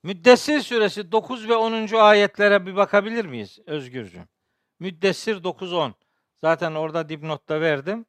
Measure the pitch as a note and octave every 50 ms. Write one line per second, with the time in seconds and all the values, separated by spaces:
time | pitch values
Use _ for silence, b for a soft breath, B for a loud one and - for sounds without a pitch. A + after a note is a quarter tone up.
0 | - E3 G3+ E3+ E3 B3 B3 - - - - - G#3 - A#3+ A#3 G#3+ G3 - G3+
1 | G3+ E3 F#3+ A3 A3 - B3+ A#3+ G#3+ G#3+ A#3 A3+ A3 A3+ A3+ A3+ A3 G#3 A3 A3+
2 | G#3+ G#3 G#3+ G#3 G#3 G3 - - G#3 G3+ G3+ G3+ F3+ F#3+ F#3 G3 G3+ F#3+ - G3+
3 | G3 A3 A3+ A#3 G#3+ E3 B2+ A#2 G#2 F#2+ - _ _ - D#3 D3+ C3 B2 B2 C3
4 | A2 F#2 F2 F2 E2+ _ _ _ _ _ _ _ _ _ _ _ E3+ F#3+ F3+ D#3
5 | F#3 G3 F3 - - A3+ G#3+ F#3+ E3 F#3 E3+ - F#3+ F3+ F3 F3 D3+ B2 G2+ _
6 | _ _ _ _ _ _ _ _ - D#3+ E3 D#3 F3 E3 D3+ D3+ D#3 D#3 D#3 E3+
7 | D#3+ D3+ D#3+ D3+ D3 D#3+ D3+ C#3 _ _ D#3 D#3 D#3+ E3 D3+ C#3 C#3 E3+ G#3 A#3
8 | A3+